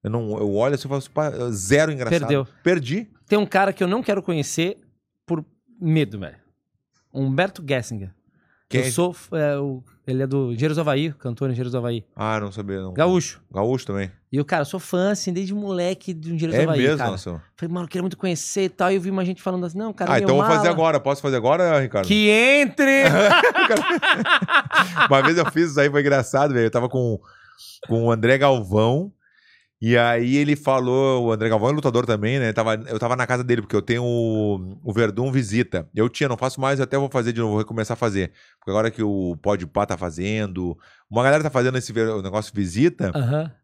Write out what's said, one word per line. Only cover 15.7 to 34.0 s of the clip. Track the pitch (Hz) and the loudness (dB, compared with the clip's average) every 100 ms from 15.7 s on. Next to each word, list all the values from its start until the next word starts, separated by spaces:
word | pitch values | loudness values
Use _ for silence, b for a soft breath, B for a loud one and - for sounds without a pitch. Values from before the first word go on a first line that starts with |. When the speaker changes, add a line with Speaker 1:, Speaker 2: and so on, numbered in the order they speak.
| 180 175 185 - | -4 -4 -4 -8
Speaker 2:
do | 165 160 | -10 -6
Engenheiros | 165 160 | -4 0
Speaker 1:
É | 120 | 0
Speaker 2:
do | 156 | 2
Havaí, | - | 2
Speaker 1:
mesmo, | 131 151 | 2 0
Speaker 2:
cara. | 120 | -2
Speaker 1:
Marcelo? | 98 95 85 - _ | -4 -8 -12 -14 _
Speaker 2:
Falei, | 165 | -8
"Mano, | 180 170 | -6 -6
eu | |
queria | 185 | -6
muito | 185 175 | -6 -4
conhecer | 190 160 - - | -6 -4 -6 -4
e | 190 | -4
tal." | - 185 | 0 0
E | 190 | 0
eu | |
vi | 180 | -2
uma | 190 | -4
gente | 180 185 | -4 -4
falando | - 180 | -6 -6
assim, | 175 170 | -6 -8
"Não, | 220 | -10
cara, | 208 175 | -6 0
Speaker 1:
Ah, | 131 | 2
Speaker 2:
meu | |
Speaker 1:
então | 196 135 | 4 4
vou | |
fazer | 208 214 | 4 4
Speaker 2:
mala." | 175 | 2
Speaker 1:
agora. | 160 165 147 | 2 2 2
Posso | 135 143 | 0 -2
fazer | 143 127 | 0 0
agora, | 113 160 180 151 | 2 4 4 2
Ricardo? | 127 104 92 | 2 -2 2
Speaker 2:
Que | 208 214 | 4 6
entre! | 214 247 285 277 - 277 269 | 6 6 4 2 2 4 6
Speaker 1:
<laughs> | 277 - - 339 480 - 359 220 359 339 381 320 226 320 - 320 - 311 190 175 240 | 6 6 6 6 4 2 2 2 2 0 2 2 2 0 2 0 2 0 0 2 4
Uma | 139 | 6
vez | - 170 | 4 2
eu | 165 | 0
fiz | 156 170 | 2 0
isso | 143 | 2
aí, | 143 | 2
foi | 143 | 4
engraçado, | 143 139 120 135 147 | 2 2 2 0 2
velho. | 127 113 | 2 2
Eu | |
tava | 120 123 | 2 0
com, | 127 120 107 B B B B B B - | -2 -2 -2 B B B B B B -4
com | 113 | 0
o | 117 | 2
André | 113 117 131 | 2 4 4
Galvão. | 143 131 98 104 113 135 196 _ b b b b b _ | 4 2 2 2 2 0 -4 _ b b b b b _
E | 113 120 | 2 4
aí | 117 117 120 139 | 4 2 2 2
ele | 147 143 | 2 0
falou, | 147 131 123 127 135 131 120 | 0 0 2 2 2 2 0
o | |
André | 110 110 | 0 0
Galvão | 110 113 | 2 2
é | |
lutador | 151 139 120 | 0 0 0
também, | 120 107 107 135 | 0 -2 0 0
né? | 120 | 0
Tava, | 110 113 | 0 0
eu | 110 113 113 | -2 -4 -4
tava | 117 | -2
na | 127 123 | -2 -2
casa | 127 | -2
dele, | 123 120 | 0 -2
porque | 107 107 | 0 -2
eu | |
tenho | 101 117 | 0 -2